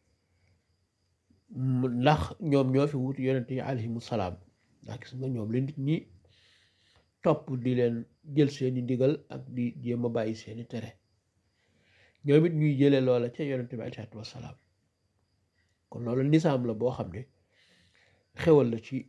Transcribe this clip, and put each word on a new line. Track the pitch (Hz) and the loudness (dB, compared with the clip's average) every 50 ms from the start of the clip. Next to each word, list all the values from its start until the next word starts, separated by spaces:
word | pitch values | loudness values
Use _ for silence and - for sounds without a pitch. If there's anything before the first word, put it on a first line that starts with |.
| _ _ _ _ _ _ _ _ _ _ _ _ _ _ _ _ _ _ _ _ _ _ _ _ _ _ _ _ _ - | _ _ _ _ _ _ _ _ _ _ _ _ _ _ _ _ _ _ _ _ _ _ _ _ _ _ _ _ _ -14
mu, | 220 131 131 131 127 127 127 127 | -8 -4 -2 -2 0 0 0 -2
ndax | 120 120 127 147 151 - - - - - | 0 2 4 4 4 4 0 -4 -8 -6
ñoom | 190 156 139 139 131 131 | 0 2 2 4 4 4
ñoo | 131 135 143 | 2 2 2
fi | 147 147 | 2 0
wuutu | 131 127 131 135 - | -2 -4 -4 -4 -2
yonent | 127 131 131 131 120 - | -2 0 0 0 -2 -4
yi | 131 127 | -6 -6
alayhimu | 127 127 139 120 110 117 117 117 | -4 -4 -4 -4 -4 -4 -6 -8
salaam. | - - 123 110 95 90 90 - - _ _ _ _ _ _ _ - | -6 -4 -2 -2 -2 -2 -6 -8 -14 _ _ _ _ _ _ _ -14
Ndax | 107 110 - | -14 -14 -14
gis | - - 127 | -14 -12 -10
nga, | 127 131 | -8 -6
ñoom | 131 127 117 104 107 | -6 -4 -4 -4 -2
la | 113 127 | -2 -2
nit | 135 139 147 | -2 -2 -4
ñi | 139 135 143 160 - - - - _ _ _ _ _ _ _ _ _ _ _ _ _ _ _ _ _ _ _ _ _ - | -4 -2 -2 -2 -2 -4 -8 -18 _ _ _ _ _ _ _ _ _ _ _ _ _ _ _ _ _ _ _ _ _ 0
topp, | 175 151 - - - 131 | 0 0 0 -2 -6 -6
di | 127 117 127 127 | -4 -2 0 2
leen | 123 120 120 117 117 117 - _ _ _ 156 139 | 2 2 2 0 -2 -8 -12 _ _ _ -2 2
jël | 151 147 139 | 2 2 2
seeni | - - 131 127 127 127 | 0 -2 -4 -2 -2 -2
ndigal | 123 120 131 120 131 139 147 143 - - | -2 -2 0 2 2 2 0 -2 -6 -12
ak | - 131 127 - | -16 -14 -14 -10
di | 127 123 120 120 - 147 | -6 -4 -4 -4 -6 -6
jéem | 120 120 120 120 120 | -6 -4 -2 -2 -2
a | 120 | -2
bàyyi | 117 117 110 113 110 | -2 -2 -2 -4 -4
seeni | 110 - 113 113 117 117 | -6 -10 -12 -12 -14 -12
tere. | - - 113 - - - _ _ _ _ _ _ _ _ _ _ _ _ _ _ _ _ _ _ _ _ _ _ _ _ _ - | -10 -10 -10 -10 -12 -16 _ _ _ _ _ _ _ _ _ _ _ _ _ _ _ _ _ _ _ _ _ _ _ _ _ 2
Ñoom | 143 139 156 160 | 4 6 6 6
it | 175 160 | 4 4
ñuy | 151 151 151 143 | 2 2 2 4
jëlee | 131 139 143 139 131 | 4 6 6 6 6
loola | 127 127 123 123 120 120 | 4 4 4 2 2 -2
ca | - - 156 | -4 -6 -6
yonent | 143 135 127 120 120 | -4 -4 -4 -6 -6
bi | 131 110 | -8 -10
alayhi | - - 120 | -10 -10 -10
salaatu | 113 107 - - | -12 -12 -12 -14
wasalaam. | 107 110 - - 120 120 - - - _ _ _ _ _ _ _ _ _ _ _ _ _ _ _ _ _ _ _ _ _ _ _ _ _ - | -14 -14 -14 -14 -14 -16 -16 -18 -20 _ _ _ _ _ _ _ _ _ _ _ _ _ _ _ _ _ _ _ _ _ _ _ _ _ -16
Kon | - 110 120 | -12 -8 -6
loolu | 117 120 131 135 | -2 0 0 2
nisaam | 143 151 160 165 160 139 127 123 | 4 4 4 4 4 2 2 0
la | 117 107 | -2 -2
boo | 104 120 123 | -2 -2 -2
xam | - - 110 95 85 | -2 -4 -6 -8 -10
ne | 113 127 - _ _ _ _ _ _ _ _ _ _ _ _ _ _ _ _ _ _ _ _ _ | -12 -14 -16 _ _ _ _ _ _ _ _ _ _ _ _ _ _ _ _ _ _ _ _ _
xewal | - - 170 156 143 127 117 | 0 4 6 6 6 6 4
la | 117 110 | 0 -4
ci | - - 135 127 - | -6 -8 -10 -10 -10